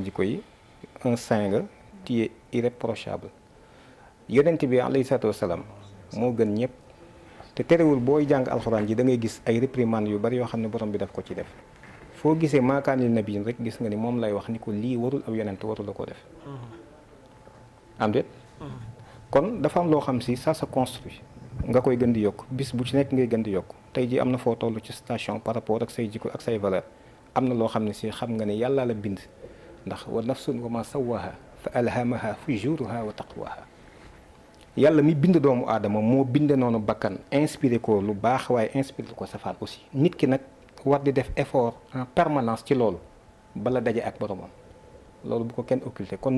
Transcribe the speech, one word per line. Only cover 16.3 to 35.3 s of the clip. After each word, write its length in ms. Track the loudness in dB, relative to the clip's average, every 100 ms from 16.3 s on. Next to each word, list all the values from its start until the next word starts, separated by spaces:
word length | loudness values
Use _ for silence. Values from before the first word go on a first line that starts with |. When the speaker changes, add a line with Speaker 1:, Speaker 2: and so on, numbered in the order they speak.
| -20 -16
Speaker 2:
Mhm. 100 | -14 -14 -18 -20 -20 -20 -20 -20 -20 -20 -20 -20 -20 -20 0
Speaker 1:
Am 120 | 2
déet? 140 | 2 -2 -12 -20 -16
Speaker 2:
Mhm. 60 | -14 -14 -14 -16 -20 -20 2
Speaker 1:
Kon 300 | 2 2 0
dafa 180 | 0 2
am 120 | 4
loo 80 | 2
xam 220 | 2 -2
si 140 | 0 0
ça 160 | 0
se 120 | -2 -2
construit. 560 | 0 -2 -4 -14 -18 -20 -20 -16 -8 2
Nga 140 | 4
koy 160 | 4 4
gën 160 | 4
di 80 | 4
yokk, 240 | 2 -2 -10
bis 220 | -6 -4
bu 120 | -4 0
ci 100 | 0
nekk 160 | 2
ngay 160 | 2 2
gën 160 | 0
di 80 | 0
yokk. 220 | -2 -4 -18 -8
Tey 140 | -4 0
jii 120 | 2
am 120 | 2
na 60 | 0
foo 180 | 0 0
toll 240 | -2 -4
ci 120 | -8
station 460 | -16 -8 -6 -4 -6
par 160 | -4 -4
rapport 260 | -2 -2
ak 80 | -2
say 160 | -4 -6
jikko 200 | -4 -8
ak 80 | -6
say 160 | -4 -2
valeur. 260 | 0 0 -4 -20 -20 -20 -4 0
Am 100 | 0
na 60 |
loo 140 | 2 0
xam 160 | 0
ne 100 | -2
si 160 | -4 -8
xam 220 | -6 -6 -4
nga 80 | -2
ne 80 | -2
Yàlla 300 | 0 0 0
la 80 |
bind. 260 | -2 -4 -8 -10 -20 -20 -20 -20 -14 -12
Ndax 220 | -10 -6
wa 140 | -4
nafsun 380 | -4 -4 -4 -6
wa 80 | -4
ma 140 | -6
sawwaha 480 | -6 -4 -4 -4 -6 -12 -20 -10
fa 140 | -4
alhamaha 600 | 0 0 0 -2 -2 -4 -6 -4
fujuraha 580 | -2 -2 -2 -4 -4
wa 80 | -6
taqwaha. 520 | -10 -14 -12 -12 -12 -18 -20 -20 -20 -20 -20 -20 -20 -20 -20 -10 4
Yàlla 240 | 6 8
mi 120 | 6 6
bind 220 | 6